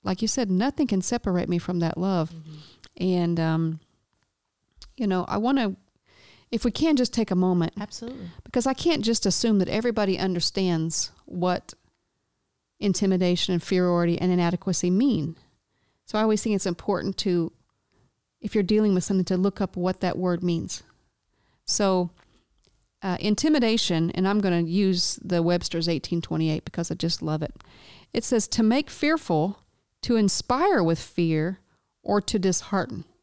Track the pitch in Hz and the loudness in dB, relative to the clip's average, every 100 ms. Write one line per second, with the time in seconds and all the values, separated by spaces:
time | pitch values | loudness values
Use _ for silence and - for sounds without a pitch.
0 | 196 185 220 - 214 185 254 285 277 190 | -4 -2 -2 -2 0 2 0 0 0 0
1 | - 240 208 180 - 175 - 180 165 - | 0 -2 0 0 0 -2 -2 -2 -2 -2
2 | 185 185 160 165 156 156 - - - - | 0 0 -2 -8 -18 -20 -20 -20 -20 -4
3 | 185 180 170 170 160 160 165 160 _ _ | 0 2 2 0 0 0 0 -4 _ _
4 | _ _ _ _ _ _ _ _ - - | _ _ _ _ _ _ _ _ -20 -4
5 | 214 185 - 202 233 277 214 190 _ _ | 0 0 -2 -2 0 2 0 -4 _ _
6 | _ _ - - _ 233 240 - 320 285 | _ _ -20 -20 _ -2 -2 0 2 4
7 | 247 - 214 185 185 180 160 - 208 - | 2 0 0 2 2 2 0 -4 -12 -12
8 | 233 262 175 - - 247 262 262 339 311 | -14 -14 -14 -16 -4 -2 0 0 0 2
9 | 220 233 196 - 233 202 180 214 240 220 | 0 0 0 0 2 2 2 0 0 0
10 | 196 185 190 175 - - 185 165 160 - | 0 0 -2 0 -2 0 0 2 0 -4
11 | - _ - 180 180 180 - - _ _ | -6 _ -12 -2 0 -2 -6 -20 _ _
12 | _ _ _ _ _ _ _ _ 208 180 | _ _ _ _ _ _ _ _ -2 2
13 | 196 185 180 175 - 175 - 185 180 175 | 2 2 2 2 0 -2 0 2 2 2
14 | 170 170 180 180 170 170 - 170 180 185 | 2 0 2 2 2 0 -2 -2 0 2
15 | 277 202 151 160 _ _ _ _ _ _ | 2 0 -4 -10 _ _ _ _ _ _
16 | - 214 220 214 220 202 190 175 - 196 | -6 0 2 2 0 0 0 -4 -2 -2
17 | - - 196 175 165 _ _ _ _ _ | -2 -2 0 0 0 _ _ _ _ _
18 | _ _ _ _ 214 214 185 214 214 185 | _ _ _ _ -2 -2 2 4 4 2
19 | - 190 175 185 196 - 190 185 180 180 | 2 0 0 0 0 -2 -6 -2 -4 -2
20 | 180 - 180 175 180 165 - - - _ | -4 -2 -2 0 0 -2 -4 -10 -14 _
21 | _ _ _ _ _ _ - - 196 185 | _ _ _ _ _ _ -6 0 2 2
22 | 175 _ _ _ _ _ _ _ _ _ | 0 _ _ _ _ _ _ _ _ _
23 | 190 180 214 208 311 302 226 226 - 165 | -6 -2 0 2 2 4 4 2 0 0
24 | 165 - 190 208 196 170 165 180 190 180 | 0 0 0 2 2 2 2 2 2 2
25 | - - - 175 170 175 - 165 165 160 | -2 -4 -2 0 2 2 0 -2 0 -2
26 | - 170 - 160 160 156 - - 170 175 | -2 -4 -2 0 0 0 -4 -6 -6 -4
27 | 170 165 156 156 156 - - - - - | -4 -2 -4 -4 -4 -10 -20 -20 -20 -20
28 | _ 226 - 233 - - 220 262 294 - | _ -6 0 0 0 2 2 2 -2 -2
29 | 294 320 - 160 175 - _ _ _ _ | 0 0 0 0 0 -4 _ _ _ _
30 | - 226 202 - - 254 381 302 165 165 | 0 2 2 0 -2 2 2 4 2 0
31 | - - 170 156 165 190 _ _ _ _ | -4 -2 0 2 -2 -6 _ _ _ _
32 | - 202 - 208 185 175 - - - 110 | -2 -2 0 0 0 0 -2 -4 -4 -8
33 | - _ | -14 _